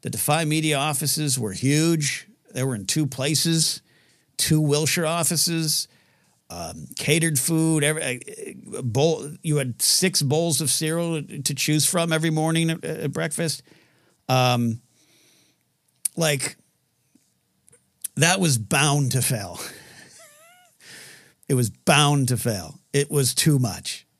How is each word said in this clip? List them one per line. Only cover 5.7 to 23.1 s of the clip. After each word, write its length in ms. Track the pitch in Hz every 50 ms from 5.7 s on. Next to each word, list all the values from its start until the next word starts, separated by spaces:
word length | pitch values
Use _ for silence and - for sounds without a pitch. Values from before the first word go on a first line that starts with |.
| 151 - - - _ _ _ _ _ _ _ _ _ _ _ _
um, 360 | - 87 85 78 - 80 - - - -
catered 420 | - - 151 165 160 165 156 135
food, 440 | - - 165 160 160 160 160 156 143
every, 720 | 147 156 156 - 131 123 123 - - - - - - - - - - - -
uh, 40 | 143
bowl. 440 | 123 107 131 143 165 160 117 110 147 151 -
You 160 | _ 165 151 147
had 240 | 139 127 113 -
six 400 | - - - - 180 190 190 -
bowls 400 | 156 135 147 156 170 170 156 127
of 80 | 160 143
cereal 540 | - - 165 156 160 170 170 170 165 160 143
to 320 | - - 143 131 - 147
choose 300 | 131 - - 151 151 147
from 280 | - - 180 170 165 160
every 160 | 160 156 165
morning 400 | 156 156 156 160 160 165 165 165
at, 160 | 160 - -
at 260 | 160 156 - - 151
breakfast. 520 | - 160 165 160 147 - 165 160 147 - - _ - - _ _ _ _ _ _ _ _ _ -
Um, 520 | 131 131 127 127 123 120 120 117 113 117 _ _ _ _ _ _ _ _ _ _ _ _ _ _ _ _ _ _ _ _ _ _ _ _ _ - _
like, 420 | - 165 156 147 139 - - - _ _ _ _ _ _ _ _ _ _ _ _ _ _ _ _ _ _ _ _ _ _ _ _ _ _ _ _ _ _ - _ -
that 220 | 143 170 185 196
was 180 | 185 165 135 117
bound 540 | 107 - 170 143 143 151 143 147 143 127 117
to 80 | 131
fail. 380 | 120 - 131 113 101 90 85 - -
<laughs> 40 | - - - - - - - - - - - 679 622 587 587 640 679 719 740 719 698 _ _ - - - - - - - - - _ _ _ _ _
It 60 | 147
was 140 | 127 123 104
bound 600 | - _ _ - 156 143 147 143 147 143 135 120
to 80 | 127 110
fail. 420 | - 123 110 98 - - 147 - _ _ -
It 180 | 143 143 143